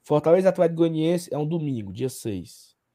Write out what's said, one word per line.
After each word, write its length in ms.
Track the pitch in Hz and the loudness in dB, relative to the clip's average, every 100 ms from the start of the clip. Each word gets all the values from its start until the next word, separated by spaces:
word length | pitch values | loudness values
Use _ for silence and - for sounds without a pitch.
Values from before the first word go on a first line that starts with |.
Fortaleza 460 | - 151 156 180 185 | 0 0 4 4 4
e 20 | |
Atlético 300 | 180 170 165 | 2 0 2
Goianiense 540 | 165 160 160 175 175 | 0 2 0 0 -4
é 40 | 143 | -6
um 80 | 151 | -4
domingo, 480 | 170 151 123 98 | -4 -4 -6 -8
dia 160 | 95 131 | -6 -8
seis. 640 | - 117 95 101 - _ _ _ | -6 -8 -8 -10 -20 _ _ _